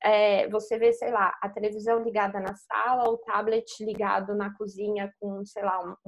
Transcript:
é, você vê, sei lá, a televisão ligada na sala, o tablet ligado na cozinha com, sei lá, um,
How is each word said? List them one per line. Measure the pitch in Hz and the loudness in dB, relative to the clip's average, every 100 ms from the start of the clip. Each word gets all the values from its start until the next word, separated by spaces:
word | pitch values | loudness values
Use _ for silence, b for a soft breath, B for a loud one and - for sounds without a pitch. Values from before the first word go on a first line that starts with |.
é, | 208 214 208 196 - | 4 6 6 4 2
você | 214 214 226 | -2 -2 2
vê, | 233 | 4
sei | 233 233 | 4 0
lá, | 220 185 - | 2 2 0
a | 202 | -6
televisão | 202 214 214 214 233 | -4 -4 -2 0 0
ligada | 226 208 202 196 | 0 0 0 -2
na | 190 | -6
sala, | 202 - 214 226 254 233 | -8 -4 -2 0 2 2
o | 226 | 0
tablet | 226 208 214 226 233 - | -2 -2 0 0 -2 -8
ligado | 214 208 202 196 196 208 | -6 -4 0 0 0 -4
na | 202 208 | -4 -6
cozinha | 208 190 208 208 202 - | -10 -6 -4 -4 -6 -8
com, | 202 196 | -10 -8
sei | 202 - | -10 -6
lá, | 202 185 | -2 -2
um, | 180 190 | -4 -10